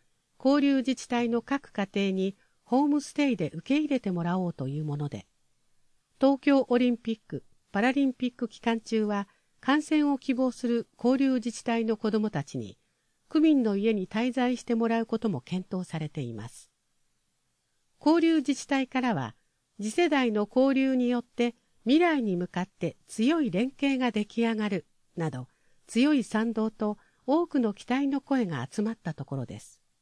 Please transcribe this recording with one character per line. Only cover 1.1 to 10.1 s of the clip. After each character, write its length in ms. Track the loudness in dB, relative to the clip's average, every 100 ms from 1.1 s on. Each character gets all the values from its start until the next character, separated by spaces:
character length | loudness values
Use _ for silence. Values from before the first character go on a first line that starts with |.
| -2 0
の 120 | -2
各 300 | -2 -6 -4
家 160 | -6 -4
庭 180 | -2 0
に 260 | 0 -2 -6 _ _
ホ 220 | -2 2 2
ー 0 |
ム 120 | 0
ス 120 | -2
テ 180 | -2 0
イ 60 | 0
で 140 | -4
受 80 | -6
け 140 | -2 0
入 80 | 0
れ 140 | -2
て 100 | -2
も 140 | -2
ら 120 | -2 -2
お 120 | -2
う 40 |
と 140 | -4 -6
い 140 | -4
う 40 |
も 120 | -4 -4
の 120 | -6
で、 200 | -8 -14 _ _ _ _ _ _ _ _ 2
東 200 | 2 4
京 260 | 4 4 4
オ 100 | 2
リ 120 | 2
ン 80 | 0
ピ 140 | -4
ッ 80 | -8 -8
ク・ 160 | -10 -10 _ _
パ 120 | 0
ラ 100 | 0
リ 120 | 2
ン 80 | 0
ピ 140 | 0 -6
ッ 60 |
ク 140 | -4 -8
期 120 | -4
間 200 | -2 -2
中 240 | 0 0
は、 240 | 0 -2 -6 _ _ _
観 220 | 0 0
戦 300 | 2 2 2